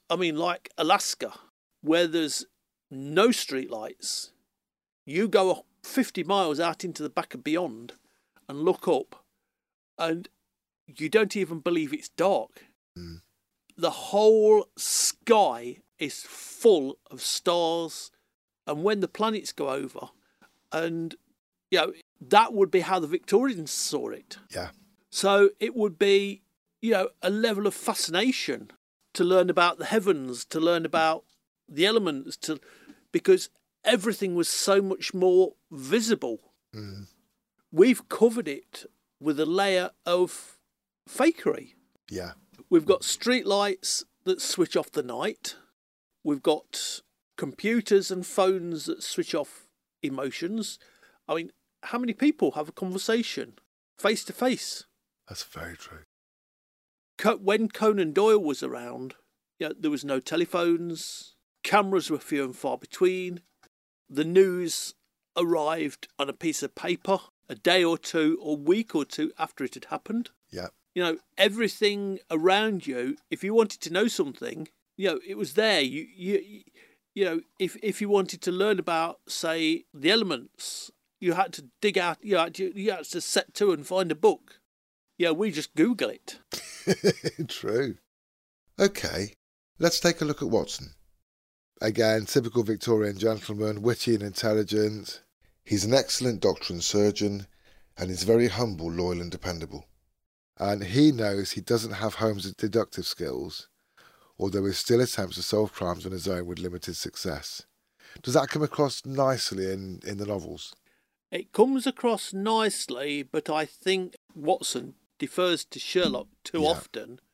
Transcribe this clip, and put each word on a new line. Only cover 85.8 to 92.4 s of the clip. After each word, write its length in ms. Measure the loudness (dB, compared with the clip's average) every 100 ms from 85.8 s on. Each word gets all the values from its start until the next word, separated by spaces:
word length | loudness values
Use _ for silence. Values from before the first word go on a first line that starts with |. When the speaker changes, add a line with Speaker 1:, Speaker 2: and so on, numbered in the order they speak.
| 2 2 -2
Speaker 1:
it. 300 | -6 -14 -18 -14 -14 -14 -6 -2
Speaker 2:
<laughs> 600 | 2 2 0 -6 -6 -10
True. 500 | -6 -2 -2 -2 -6 _ _ _ _ _ _ _ 0
Okay, 540 | 0 0 -6 -4 -6 -10 _ _ _ 0
let's 220 | 0 2
take 200 | 2 2
a 40 |
look 160 | -2 -2
at 80 | 0
Watson. 440 | 0 0 -8 -14 -20 _ _ _ _ _ _ _ -4
Again, 460 | -2 2 2 2
typical 380 | 2 0